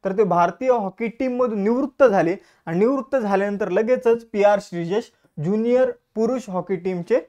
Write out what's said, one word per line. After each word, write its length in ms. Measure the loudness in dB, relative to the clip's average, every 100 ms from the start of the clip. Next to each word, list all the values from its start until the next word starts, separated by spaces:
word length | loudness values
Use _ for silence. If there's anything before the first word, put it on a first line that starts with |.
| -4
तर 60 |
ते 120 | 0
भारतीय 480 | 2 2 0 0 0
हॉकी 360 | 0 0 -6 -8
टीम 300 | -4 -4 0
मधून 260 | -2 0
निवृत्त 400 | 0 0 -2 _
झाले 320 | 4 4 0 -2 _ _ -6
आणि 140 | 0
निवृत्त 360 | 2 0 -2 -2
झाल्यानंतर 540 | 0 0 -2 -4 -2
लगेचच 560 | 0 0 0 2 0 -2
पीआर 340 | 0 2 2
श्रीजेश 500 | -2 -8 -4 -4 -6 _ _ -8
ज्युनियर 480 | -4 -2 2 2 0 -2 _ -4
पुरुष 340 | -2 -2 -6
हॉकी 260 | -8 -4 -6
टीमचे 440 | -4 -6 -2 -2